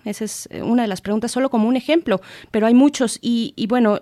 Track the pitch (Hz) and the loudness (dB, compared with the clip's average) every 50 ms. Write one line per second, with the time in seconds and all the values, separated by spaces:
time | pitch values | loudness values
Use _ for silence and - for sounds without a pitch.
0 | - 311 311 - 220 208 - - - - - - - 226 233 247 233 214 185 180 | -8 -10 -8 -8 -8 -10 -10 -12 -14 -14 -12 -6 -2 0 0 0 0 -2 -4 -6
1 | - 190 208 220 226 226 - 247 262 269 - 226 214 226 262 254 - - 302 339 | -6 -4 -4 -4 -4 -4 -2 -2 -2 0 0 0 0 0 0 -2 0 0 0 0
2 | 330 247 196 185 - - - - - - - 220 214 226 240 247 269 294 285 - | 0 0 -2 -2 -4 -8 -20 -20 -10 -4 -2 0 4 6 6 6 6 4 4 0
3 | 262 214 - - - 240 233 233 226 - - - 240 196 247 247 233 214 208 - | -2 -2 -4 -4 -4 -2 -2 -2 -4 -6 -6 -6 -4 -2 0 2 2 2 2 0